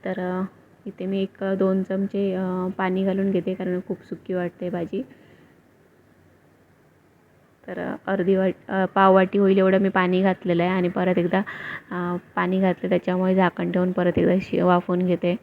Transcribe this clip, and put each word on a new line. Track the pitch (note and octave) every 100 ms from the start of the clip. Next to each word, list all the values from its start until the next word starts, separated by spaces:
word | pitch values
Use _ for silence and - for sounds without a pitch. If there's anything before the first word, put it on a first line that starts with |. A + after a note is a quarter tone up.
तर, | F#3+ F#3 F3+ F#3
अ, | F#3+ - _ _ G3+
इथे | - F#3
मी | G3
एक, | F#3+ -
अ, | G3
दोन | F#3+ F#3+ F#3+
चमचे, | F#3 F#3+ G3 G3+ G3
अ, | F#3 F#3 F#3 F#3 F#3+
पाणी | F#3 F#3
घालून | F#3+ F#3+ G3
घेते, | F#3+ F#3
कारण | F#3 F#3 F3+ -
खूप | F#3
सुकी | - E3 -
वाटते | F3+ F3 - F3+
भाजी. | F3 E3+ G3 C4+ - - - _ _ _ _ _ _ _ _ _ _ _ _ _ _ _ _ _ _ _ _ _ _ -
तर, | F3+
अ, | F3 - -
अर्धी | G3 F3+ F#3+
वाट-, | F#3+ - -
अ, | F#3+ F#3
पाव | G3 F#3+
वाटी | F#3+ F#3+ G3+
होईल | G3 F#3+
एवढं | F#3+ F#3+
मी | F#3+
पाणी | F#3+ F3+ F3+
घातलेलं | F#3+ F#3 F#3 E3+
आहे | F3
आणि | F#3 F3+
परत | F#3 F3+ F3+
एकदा, | F3 F#3+ G3+ - - - -
अ, | F3+ F3 F3 -
पाणी | - F3+ F#3+
घातलं, | F#3+ F3 F#3
त्याच्यामुळे | F3+ - F#3 F#3
झाकण | F#3 F3+ - F3
ठेवून | F3+ F#3
परत | F3+ F3+ F3
एकदा | F3 F#3
शि-, | - -
वाफवून | F3+ F3+ F3 F3+
घेते. | F3+ E3+ F3 F#3